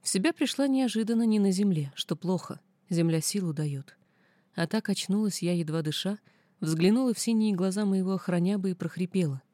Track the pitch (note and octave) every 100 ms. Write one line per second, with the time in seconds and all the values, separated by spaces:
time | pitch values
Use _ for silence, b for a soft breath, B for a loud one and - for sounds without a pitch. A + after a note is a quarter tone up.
0 | - G3 D4+ - C4+ - C#4 C4 B3+ A3
1 | A3 A#3 A3+ G#3+ G3 F#3 G#3 E3 C#3+ -
2 | - D#3+ E3+ F3+ - - _ _ _ E3+
3 | E3 D#3+ D#3+ G3+ F3+ D3+ D3+ C#3 - _
4 | b b b b b - E3+ A3 - F#3+
5 | - G3 G#3+ - E3+ F3 D#3+ D#3+ D#3 -
6 | F#3+ G#3 b b b b D#3 D#3+ F3 A3+
7 | C4 A3 - A3 G#3+ F#3 F#3+ F#3+ G#3 F#3+
8 | F#3 F#3+ - F3 F3+ G3+ F#3+ F3+ E3+ -
9 | F3+ F#3 E3 C3+ _